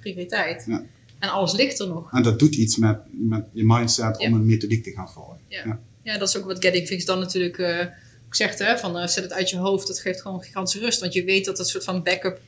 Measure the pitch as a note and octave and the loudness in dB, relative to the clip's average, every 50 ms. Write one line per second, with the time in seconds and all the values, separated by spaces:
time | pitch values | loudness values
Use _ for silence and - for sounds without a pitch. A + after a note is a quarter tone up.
0 | - G#3+ F3 F3+ F3+ F3 A3+ G#3 F3 D#3+ E3+ - - A2+ A2+ - - - _ _ | -12 -10 -8 -8 -6 -4 -2 -2 -2 -2 -4 -6 -4 -4 -4 -4 -4 -8 _ _
1 | _ _ - - G3 G3 F3 G3 F#3+ E3 F3 G3+ B3+ - - - G3+ F#3 E3 E3+ | _ _ -12 -8 -6 -2 0 0 0 0 2 2 2 2 0 -4 -6 -6 -6 -8
2 | E3 - - B2+ A#2 A#2 A2 A#2 D3 D#3 D3+ A#2 A2+ G#2+ - - A2+ A2 G#2+ - | -8 -2 2 4 4 4 6 6 6 6 6 4 2 2 4 4 4 4 4 2
3 | - - - - A2 A2 A2 A2 - - - A2+ A2 A2+ A2+ A#2+ A#2 A#2 - - | -4 -14 -8 -2 0 0 0 0 -4 -6 -2 2 4 6 6 6 4 2 0 0
4 | A#2 A2 A2 - - A#2 A#2 A2+ A2 A2+ A2+ A2 - - A2+ A2+ - - - G2 | 0 -2 0 0 2 2 4 4 6 4 4 4 2 0 0 -2 -2 -4 -10 -10
5 | F#2 - - - - - - - - - G3 F#3 C3 A2 A2 - - - - _ | -12 -12 -14 -18 -20 -20 -20 -20 -18 -14 -12 -10 -8 -8 -8 -8 -10 -18 -20 _
6 | - A3 G#3+ G3+ G3+ F#3+ - G3 F#3+ F#3+ F#3 F3+ - F#3 D#3 C3+ D#3 - G3 F3 | -10 -8 -4 -2 -2 -2 -2 -2 -4 -6 -4 0 2 4 4 4 2 -2 -6 -4
7 | F3 - F#3 F#3 F#3 F3 - F#3 F3+ F3 F3 - F3+ F3 E3+ F3 F3 F3 - - | -2 0 0 0 0 -2 -2 -2 -2 -2 -2 -2 -2 0 0 -2 -2 -6 -8 -16
8 | - - - - - - - - - - - - G3+ G#3+ A#3+ A#3+ G3+ F#3 F3 F3 | -20 -20 -20 -20 -16 -6 -2 0 0 0 0 0 2 2 2 2 0 -4 -4 -4
9 | F3 F3 - - F#3 F3+ - F#3 F#3 F#3 F#3+ F3+ F3+ G3 G3 F#3 - - F3+ - | -2 -2 -2 -2 -4 -6 -4 -2 -2 -2 0 0 0 2 0 0 0 -2 -6 -4
10 | - F#3+ F#3 - - G3+ F#3 F3 - - - F#3+ F#3 F3+ - G3 A3+ A#3+ A3+ - | -4 -4 -6 -6 -8 -10 -10 -10 -10 -10 -8 -6 -4 -4 -4 -2 -2 -2 -2 -2
11 | F#3+ F3 - F#3+ F3 F#3 F#3+ G3 F#3+ G3 F#3 - F3+ - - F#3+ - - F#3 F3+ | -2 -2 -2 -2 0 2 2 0 0 0 -4 -4 -4 -4 -4 -6 -4 -4 -4 -2
12 | D#3+ F3+ F#3 F#3 - F#3 F3+ - - | 0 0 0 0 0 -4 -4 -6 -14